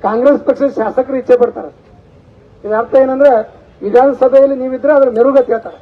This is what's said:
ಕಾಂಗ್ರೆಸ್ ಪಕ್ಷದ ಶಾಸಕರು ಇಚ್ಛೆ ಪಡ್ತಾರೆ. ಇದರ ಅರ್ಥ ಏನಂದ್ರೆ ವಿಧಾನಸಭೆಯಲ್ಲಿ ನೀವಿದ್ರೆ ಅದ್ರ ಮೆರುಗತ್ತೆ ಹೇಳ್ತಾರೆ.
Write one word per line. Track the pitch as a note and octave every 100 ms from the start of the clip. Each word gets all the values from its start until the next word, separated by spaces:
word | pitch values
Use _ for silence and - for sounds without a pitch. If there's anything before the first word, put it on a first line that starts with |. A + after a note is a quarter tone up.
ಕಾಂಗ್ರೆಸ್ | G3 A3+ C4 C#4
ಪಕ್ಷದ | - B3 C#4
ಶಾಸಕರು | - A3 A3+ C4 C4
ಇಚ್ಛೆ | B3 A#3+
ಪಡ್ತಾರೆ. | A#3+ - - _ _ - _ _ _ _ _ _ G3+
ಇದರ | G#3+
ಅರ್ಥ | A#3 C4+
ಏನಂದ್ರೆ | C4+ C4 C#4+ A#3 G#3+ - _ _
ವಿಧಾನಸಭೆಯಲ್ಲಿ | G3+ A#3 C#4 B3+ C4 C4+ C#4 C4+
ನೀವಿದ್ರೆ | B3+ C4 C#4+
ಅದ್ರ | D4 C4
ಮೆರುಗತ್ತೆ | A3+ C4 C4+ B3
ಹೇಳ್ತಾರೆ. | A3+ F#3 -